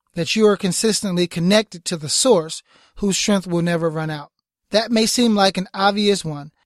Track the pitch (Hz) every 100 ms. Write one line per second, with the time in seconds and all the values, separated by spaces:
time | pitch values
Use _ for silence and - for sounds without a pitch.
0 | _ 175 160 220 214 196 190 - 220 202
1 | 202 175 175 175 175 214 214 175 - 170
2 | 147 - 262 190 156 - - _ _ -
3 | 202 180 - 202 180 170 170 170 165 156
4 | 156 151 147 _ _ _ _ 202 226 220
5 | 214 - 240 208 196 190 180 190 196 202
6 | 202 196 160 147 147 _